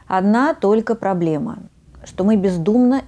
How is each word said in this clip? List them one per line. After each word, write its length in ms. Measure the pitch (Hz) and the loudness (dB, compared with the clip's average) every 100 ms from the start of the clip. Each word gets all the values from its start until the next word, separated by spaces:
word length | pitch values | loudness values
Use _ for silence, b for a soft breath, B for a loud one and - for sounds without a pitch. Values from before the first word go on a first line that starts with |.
| B | B
Одна 460 | 190 196 226 285 | -2 2 2 0
только 420 | 320 196 220 226 226 | 0 0 0 0 -4
проблема, 600 | 196 185 170 151 - - - _ _ - - | -2 -2 -2 -2 -6 -10 -16 _ _ -20 -18
что 180 | - | -4
мы 140 | 190 220 | 0 2
бездумно 640 | 190 180 160 226 247 262 | 0 -2 0 2 2 2